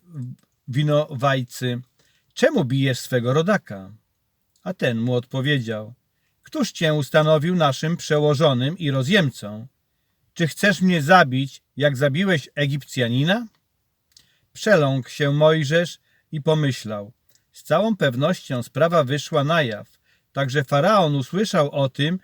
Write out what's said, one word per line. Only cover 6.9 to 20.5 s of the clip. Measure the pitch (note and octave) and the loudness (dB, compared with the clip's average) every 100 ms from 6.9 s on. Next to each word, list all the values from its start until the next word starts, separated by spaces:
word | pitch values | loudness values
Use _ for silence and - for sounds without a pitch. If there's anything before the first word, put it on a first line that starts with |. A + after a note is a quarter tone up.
ustanowił | D3+ C#3 D#3+ D3+ D#3 D#3 F3+ | 0 2 2 4 2 2 2
naszym | D3 C3 D#3+ E3+ | 0 0 -4 -4
przełożonym | - D3+ D3+ C#3 D#3 B2+ C3+ F#3 | 0 2 2 4 2 2 -2 -4
i | D#3 | -4
rozjemcą? | C3+ B2+ G#3 D3 - G2+ G#2+ A#2+ _ _ _ _ _ _ | -2 0 2 0 -4 -12 -14 -16 _ _ _ _ _ _
Czy | - D#3+ | -4 -4
chcesz | - G#3 F3 | 0 0 2
mnie | F#3 F3 | 2 2
zabić, | C#3 F#3 D3+ B2+ C#3 - _ - | 6 6 6 0 -4 -10 _ -2
jak | D3 B2+ | 0 2
zabiłeś | C#3+ C#3 G3 E3 - | 0 0 0 0 -2
Egipcjanina?" | - C#3+ C#3+ - - A#2 B2 D3+ G#3+ A3+ _ _ _ _ _ _ _ _ _ _ | -4 -4 -4 -6 -4 0 0 0 0 -4 _ _ _ _ _ _ _ _ _ _
Przeląkł | - A3 F#3+ C#3 C3+ B2 | -4 2 4 4 0 -4
się | - D3 | -4 0
Mojżesz | C#3+ D#3 D#3+ C#3 E3 E3+ - _ _ _ | 4 4 4 2 0 -2 -8 _ _ _
i | D#3 | -6
pomyślał: | D3+ D#3 D3 B2 G#2 G#2 G#2 - _ _ _ | 0 0 0 -2 -8 -10 -12 -18 _ _ _
"Z | - | -12
całą | - D#3 A3 G#3 | -2 0 0 0
pewnością | C#3+ B2 D3+ F3+ - B2+ | 0 0 -2 -2 -6 -8
sprawa | A#2 C3+ E3 E3+ | -4 0 2 2
wyszła | B2+ C#3+ - D#3 | 0 -2 -2 -2
na | C#3 E3+ | 0 0
jaw". | B2+ G#2 - _ _ _ _ | -2 -4 -14 _ _ _ _
Także | - C#3 | -6 -4